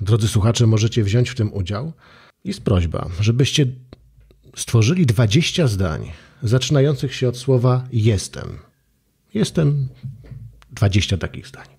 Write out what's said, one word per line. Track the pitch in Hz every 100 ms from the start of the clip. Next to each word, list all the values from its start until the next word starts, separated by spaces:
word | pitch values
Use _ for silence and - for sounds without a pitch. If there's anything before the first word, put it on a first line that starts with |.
drodzy | 98 110 107
słuchacze, | 107 104 117 113
możecie | 110 110 -
wziąć | 101 117 123
w |
tym | - 107
udział. | 98 90 101 156 - - - _ _
Jest | - -
prośba, | - 92 85 - 80 87
żebyście | 104 123 131 - 135 - - - _ _ _ _ _ -
stworzyli | - 117 107 180 147
dwadzieścia | 107 113 120 160 - 143
zdań | 98 92 78 53 80 - -
zaczynających | 104 127 - 147 139 135 135
się | - 123
od | 123
słowa | - 127 123 127 127
jestem. | 120 107 98 - - - - - _ _ _ _ _ _
Jestem, | 214 190 - 147 143 131 - - - - - - - -
dwadzieścia | - 101 101 - 92
takich | 80 - -
zdań. | - -